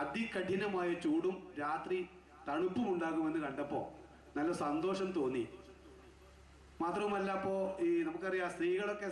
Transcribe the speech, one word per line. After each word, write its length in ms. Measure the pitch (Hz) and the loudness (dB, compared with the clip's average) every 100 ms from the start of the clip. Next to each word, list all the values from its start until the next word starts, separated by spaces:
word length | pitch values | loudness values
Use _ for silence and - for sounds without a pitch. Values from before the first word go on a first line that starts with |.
അതികഠിനമായ 880 | - 226 226 196 175 190 208 185 175 170 | -4 -2 -2 -2 0 0 0 0 0 0
ചൂടും 320 | 156 156 180 185 - - | 2 2 2 -2 -8 -6
രാത്രി 400 | 147 160 190 185 175 - - - - | -2 -2 -2 -2 -2 -10 -20 -14 -4
തണുപ്പും 400 | 151 185 262 214 | 0 2 2 2
ഉണ്ടാകുമെന്ന് 480 | 175 165 160 156 165 143 | 4 2 2 2 2 0
കണ്ടപ്പോ 360 | 135 143 147 - - - - - 143 | -2 -2 -2 -2 -8 -18 -20 -8 0
നല്ല 140 | 156 175 | 2 2
സന്തോഷം 460 | 147 151 180 190 190 180 | 2 2 2 2 0 2
തോന്നി. 240 | 131 131 113 - - - - - - - - - - - - - | 2 2 -2 -6 -18 -20 -20 -20 -20 -20 -20 -20 -20 -20 -20 -6
മാത്രവുമല്ല, 480 | 165 190 208 202 190 190 | -2 0 0 0 0 0
അപ്പോ 140 | 190 190 190 190 170 | 0 0 0 0 2
ഈ 40 | 170 160 | 2 2
നമുക്കറിയാം, 420 | 165 190 185 175 175 | -2 -2 -2 -2 0
സ്ത്രീകളൊക്കെ 520 | 170 185 202 208 202 | 0 2 0 -2 -4